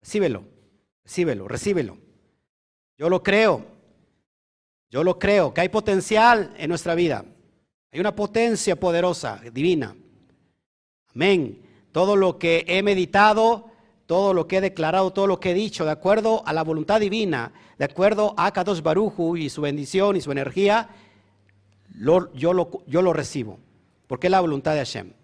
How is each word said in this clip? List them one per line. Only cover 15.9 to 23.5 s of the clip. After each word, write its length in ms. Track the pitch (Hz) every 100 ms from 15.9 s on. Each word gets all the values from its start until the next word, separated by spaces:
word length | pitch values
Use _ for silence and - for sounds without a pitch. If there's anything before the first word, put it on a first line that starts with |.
acuerdo 520 | 151 180 208 220 220 -
a 60 |
la 100 | 156
voluntad 380 | 160 160 156 214
divina, 520 | 208 214 208 143 117 - - _
de 60 |
acuerdo 500 | 139 - 196 214 214 208
a 160 | 175
Kadosh 300 | 196 180 185
Baruj 360 | 156 160 214 -
Hu 180 | 165 170
y 140 | 147
su 120 | -
bendición 540 | 147 143 135 185 202 190
y 40 |
su 100 | 143
energía, 580 | 139 139 185 202 214 226 - _ _ _ _ _ _ _ _ _ -
lo, 360 | 113 175 180
yo 180 | 131 165
lo, 320 | 185 170 - -
yo 160 | 151
lo 100 | 185
recibo, 460 | 156 127 143 110